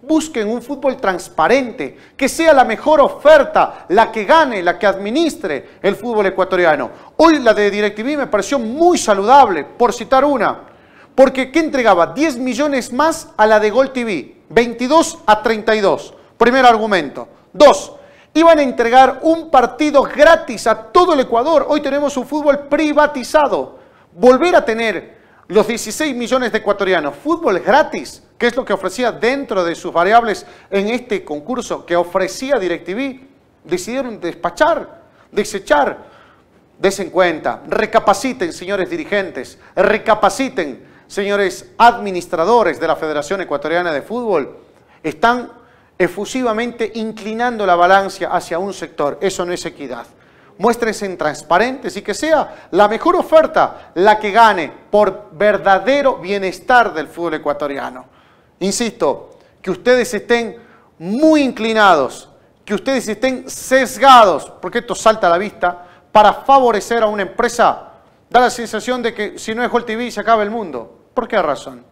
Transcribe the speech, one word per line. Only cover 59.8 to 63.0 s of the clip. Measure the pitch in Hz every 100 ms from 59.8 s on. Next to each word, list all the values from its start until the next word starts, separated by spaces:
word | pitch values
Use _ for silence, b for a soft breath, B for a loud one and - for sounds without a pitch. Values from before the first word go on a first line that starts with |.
| 240 254 233
estén | 208 - 233 226 - b b b _
muy | 165 226 311 311
inclinados, | 269 156 220 220 208 160 123 - - _ b b
que | - 202
ustedes | - 262